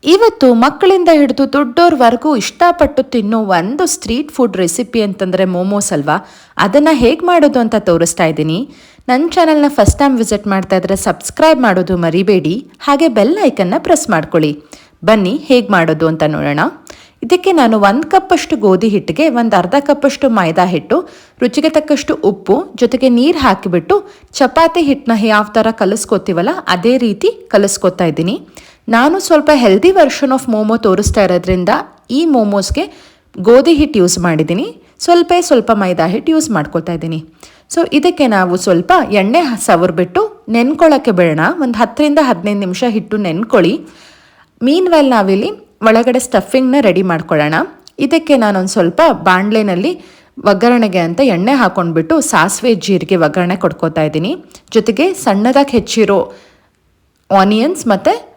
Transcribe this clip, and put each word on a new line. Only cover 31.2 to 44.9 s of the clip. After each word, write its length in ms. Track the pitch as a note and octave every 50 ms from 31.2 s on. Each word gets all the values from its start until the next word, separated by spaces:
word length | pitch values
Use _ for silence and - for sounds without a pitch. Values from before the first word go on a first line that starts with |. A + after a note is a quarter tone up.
| G3+
ಇರೋದ್ರಿಂದ 460 | F#3 F3+ F3+ E3+ F#3 F#3 F3+ F3+ F3 A3+ D#4 - - - _ _ _
ಈ 140 | A#3 C4+ E4
ಮೋಮೋಸ್ಗೆ 880 | E4 D4 B3 A3 G#3 G3+ G3+ F#3+ - - - E4+ G4+ - - - - _ _ _ _ _ -
ಗೋಧಿ 340 | F#3 G#3 A#3 B3+ C#4 E4+ E4+
ಹಿಟ್ಟು 260 | C#4 D4+ D4 D#4 G#3+
ಯೂಸ್ 200 | F3+ F3+ - -
ಮಾಡಿದ್ದೀನಿ, 580 | F3 F3 E3 D#3 D#3+ D#3 E3+ F#3+ C#4+ A4 A#4+ - _ _ _ _
ಸ್ವಲ್ಪ 340 | - - E4+ F4 E4+ E4+ F4 F4
ಸ್ವಲ್ಪ 300 | E4+ - D4 B3 A3 -
ಮೈದಾ 340 | A3+ G#3 G3 F#3 F3+ E3 E3
ಹಿಟ್ಟು 260 | E3 F3+ A3+ - -
ಯೂಸ್ 180 | D#4+ D#4 D4+ -
ಮಾಡ್ಕೊಳ್ತಾ 440 | A3+ E3 D3+ D3+ - E3+ D#3+ F#3 E3+
ಇದ್ದೀನಿ. 320 | E3 E3+ E3+ E3 D#3+ D#3 - _ _ - - _ _ _ _
So 200 | - E4 E4+ - -
ಇದಕ್ಕೆ 340 | D4+ D4 F4+ E4+ - D4 B3
ನಾವು 300 | A3 G3 F#3 F3+ F3 F#3
ಸ್ವಲ್ಪ 360 | - - F#3 E3 F3 - F4 F#4 C#4 G#3+
ಎಣ್ಣೆ 280 | G3 G#3 F#3+ G3+ A#3+ E4
ಹ-, 180 | F4 C#4 A#3+ G3
ಸವರ್ಬಿಟ್ಟು 880 | - - G3 E3+ E3+ F3+ E3+ D#3+ F3+ F3+ - F4+ G#4+ A4 - - _ -
ನೆನ್ಕೊಳಕ್ಕೆ 600 | A3 A#3 A#3+ B3+ D#4 - F4+ D#4+ D4+ C4+ C#4 B3+
ಬಿಡೋಣ. 280 | G#3 F3 F3 E3+ D#3 D#3 D#3 F#3+ E4+ F4+
ಒಂದ್ 160 | D4 B3 A#3 G#3
ಹತ್ತರಿಂದ 420 | A#3+ A#3+ - - D4 D4+ D4 D4+
ಹದಿನೈದು 380 | D4+ C4 A#3 E3+ F3 G#3 G#3 G3+
ನಿಮಿಷ 240 | G3+ F#3 F3+ F#3 - B3
ಹಿಟ್ಟು 300 | G#3+ A3 E3+ - - G#3
ನೆನ್ಕೊಳ್ಳಿ. 640 | G#3 F3+ D#3+ E3+ A3 A3 - - F3+ E3 A3 E4 - - - - - - _ _ _ _ _ _ _ _ _ _ A3+
Meanwhile 460 | B3 D4 F4 F#4 F4+